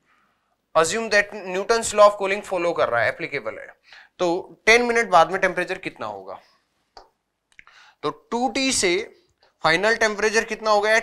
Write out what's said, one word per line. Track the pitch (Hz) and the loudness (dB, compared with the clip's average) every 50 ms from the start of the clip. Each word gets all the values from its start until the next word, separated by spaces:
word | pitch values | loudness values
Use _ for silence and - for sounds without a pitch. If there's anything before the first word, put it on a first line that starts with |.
| _ _ _ _ _ _ _ _ _ _ _ _ _ _ _ | _ _ _ _ _ _ _ _ _ _ _ _ _ _ _
assume | 160 165 165 180 226 226 220 208 | 0 0 2 -2 -4 -4 0 0
that | 202 202 202 - 214 180 190 | 0 0 0 -6 -12 -10 -6
Newton's | 180 185 202 190 233 233 226 - 202 | -6 -6 -2 0 0 0 0 -2 4
law | 208 208 208 | 6 6 6
of | 208 208 | 6 4
cooling | 196 190 196 208 202 | -2 -4 -4 -4 -4
follow | - 196 180 170 175 165 | -6 -4 -2 -2 -2 0
कर | - 139 117 | 0 -2 0
रहा | 113 117 110 | 0 0 0
है, | 117 | 0
एप्लीकेबल | 139 - 165 143 139 139 110 110 101 - | -2 -4 -10 -8 -8 -8 -8 -8 -12 -12
है, | - - - _ _ _ - - - _ _ _ | -16 -20 -20 _ _ _ -20 -20 -20 _ _ _
तो | 180 175 170 185 - - 170 _ _ | -2 -2 -2 -4 -6 -12 -20 _ _
टेन | - 220 240 240 | 4 4 4 4
मिनट | 240 233 233 233 196 | 2 0 -2 0 4
बाद | 180 170 160 160 185 | 4 4 4 4 2
में | 190 | -2
टेम्परेचर | 196 185 175 175 180 170 185 185 | -2 -2 -2 -2 -4 -6 -6 -8
कितना | - 170 - - 123 | -8 -14 -12 -10 -12
होगा? | 107 104 98 95 95 92 92 - _ _ _ _ _ _ _ _ _ _ - - _ _ _ _ _ _ _ _ _ _ - _ - _ - - - _ _ - | -10 -10 -12 -14 -16 -16 -18 -18 _ _ _ _ _ _ _ _ _ _ -20 -20 _ _ _ _ _ _ _ _ _ _ -20 _ -20 _ -20 -20 -20 _ _ -8
तो | 151 151 - _ _ | -8 -8 -8 _ _
टू | - 240 247 262 | -6 -4 -4 -2
टी | 247 269 262 262 247 | -2 -2 -2 -2 -2
से | - - 180 175 190 226 - - _ _ _ _ _ _ _ _ _ - | 0 0 0 0 -2 -4 -8 -16 _ _ _ _ _ _ _ _ _ 0
फाइनल | 156 160 170 196 220 226 | 2 2 2 2 2 2
टेम्परेचर | 220 226 214 214 196 208 220 202 226 214 | 2 0 -2 0 0 -2 0 0 0 -2
कितना | 220 220 202 214 220 | -2 -8 -6 0 2
हो | 214 208 | 2 2
गया | 202 214 220 | 2 2 2
है, | 226 | 0